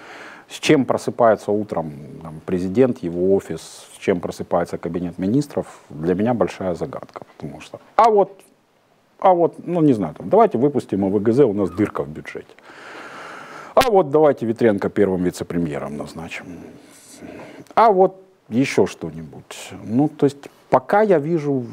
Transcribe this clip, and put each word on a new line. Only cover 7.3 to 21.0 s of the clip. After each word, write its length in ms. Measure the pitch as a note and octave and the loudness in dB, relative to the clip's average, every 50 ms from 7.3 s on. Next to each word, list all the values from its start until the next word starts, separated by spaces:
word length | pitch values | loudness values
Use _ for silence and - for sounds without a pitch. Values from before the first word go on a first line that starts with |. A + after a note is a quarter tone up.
| - _ | -20 _
Потому 240 | - - - - | -14 -14 -14 -14
что, 180 | - - - - - _ - | -18 -18 -18 -18 -18 _ 2
а 140 | - A3 A#3 | 4 4 4
вот, 320 | A3 G3+ F#3 - - - - _ _ _ _ _ _ _ _ _ _ _ _ _ _ - | 6 4 2 2 -2 -20 -20 _ _ _ _ _ _ _ _ _ _ _ _ _ _ 0
а 140 | - G3 F3+ | 2 2 4
вот, 220 | E3+ E3+ D3+ - - - | 4 2 0 0 -4 -8
ну, 160 | - F3 F3 | -4 -2 2
не 120 | D#3 D3 B2 | 4 4 4
знаю, 220 | G#2 F#2 D#2 D2+ | 2 0 -6 -6
там, 140 | - - - | -10 -4 2
давайте 280 | - G#3+ A#3 G3+ - A2+ | 4 4 4 4 4 2
выпустим 480 | C3 D3 C#3+ A#2+ - - A2 F#2+ G2+ | 0 2 0 0 -2 -2 -2 0 0
А 20 | G2 | 2
В 140 | G2 G#2+ G2+ | 0 2 2
Г 80 | A#2 | 2
З, 140 | A2+ C3+ D3 | 4 4 4
у 80 | A2+ G2 | 4 4
нас 160 | G#2 G2 E2+ | 0 -2 -2
дырка 340 | E2 G2 G#2 G2 - - D2 | 0 -2 -2 -2 -2 -6 -8
в 60 | C#2 | -8
бюджете. 440 | D2+ D2+ C#2+ - - - - _ - _ _ - - - - - - - - - - - - - - - - - - - - - - | -8 -14 -14 -14 -14 -16 -16 _ -20 _ _ -20 -20 -20 -20 -20 -18 -18 -18 -18 -18 -18 -18 -16 -16 -18 -18 -18 -18 -18 -14 -2 0
А 160 | - - B3 | 2 2 4
вот 180 | G#3 F#3+ F3 C#3+ | 4 4 2 4
давайте 380 | C3+ D3+ D#3 C#3+ C3 - A#2 A2 | 4 4 4 4 4 2 0 -4
Ветренко 420 | A2+ - B2 A2+ G2+ F#2+ - F#2+ | -2 2 4 4 4 4 0 -2
первым 340 | - G2+ G2+ F#2+ F#2 F2+ F2+ | 2 2 2 2 2 0 0
вице-премьером 760 | F2+ - - F2+ - - F2 E2+ D#2 D2 C#2 - C#2 D2 D2 | -2 -2 -4 -8 -4 -4 -4 -2 -2 -4 -6 -8 -8 -10 -10
назначим. 480 | D2 C#2+ - - D#2+ D#2 - - - F2+ E2+ E2 - - - - - - - - - - - - - - - - - - - - - - - | -12 -12 -12 -14 -14 -12 -12 -14 -14 -14 -16 -18 -18 -20 -20 -20 -20 -20 -20 -20 -20 -20 -20 -20 -18 -18 -18 -18 -18 -18 -18 -20 -18 -4 2
А 160 | - A3 A#3 | 4 6 6
вот 240 | G3 F3+ F#3+ F#3 - - - _ _ _ _ - | 6 6 4 4 2 -4 -20 _ _ _ _ -4
еще 380 | G#2+ A#3+ C#3 - - - G2 F2 | 0 0 0 2 2 2 2 2
что-нибудь. 840 | - - F2 E2 D2+ E2 E2 C#2+ C2+ - - _ - - - - G2 - - | 0 -8 -10 -10 -10 -12 -14 -14 -16 -18 -18 _ -18 -16 -16 -16 -16 -16 -10
Ну, 240 | G2+ A2 C3 D3+ D3+ | -2 0 2 2 0
то 180 | D3+ - D3+ | 0 0 0
есть 240 | C#3 - - - - _ _ _ - | 0 0 -2 -20 -20 _ _ _ 0
пока 340 | - B2+ - - - G#3 | 0 0 2 2 2 2